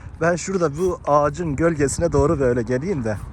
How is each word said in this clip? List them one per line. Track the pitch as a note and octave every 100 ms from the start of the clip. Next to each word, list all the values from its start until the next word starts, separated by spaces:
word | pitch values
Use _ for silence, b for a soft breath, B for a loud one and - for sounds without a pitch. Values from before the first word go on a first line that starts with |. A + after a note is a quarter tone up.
| B -
Ben | D#3+ F3
şurada | - F#3+ D#3+ C#3
bu | F#3 E3+ -
ağacın | D3 D3 D3 E3+ C3+
gölgesine | E3 D#3 C#3 - E3
doğru | D3 C#3+ D#3+
böyle | B2+ B2
geleyim | A2+ B2+ E3+ D#3+
de | A2+ G2 -